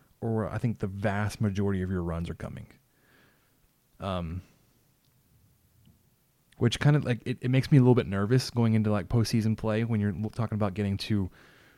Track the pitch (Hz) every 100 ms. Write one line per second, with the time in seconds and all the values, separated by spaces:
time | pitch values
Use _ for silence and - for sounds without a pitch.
0 | _ - 117 113 95 107 123 104 104 95
1 | 101 98 104 - 110 95 101 98 92 92
2 | 85 82 85 82 - - - - _ _
3 | _ _ _ _ _ _ _ _ _ -
4 | 95 90 85 90 - _ _ _ _ _
5 | _ _ _ _ _ _ _ _ _ _
6 | _ _ _ _ _ - 117 - 147 147
7 | - 120 - 127 123 131 - 143 123 120
8 | - 98 101 127 - 120 117 110 107 104
9 | - 120 110 117 110 110 110 107 113 113
10 | 104 85 107 - 110 107 104 92 101 98
11 | - 104 92 - - - -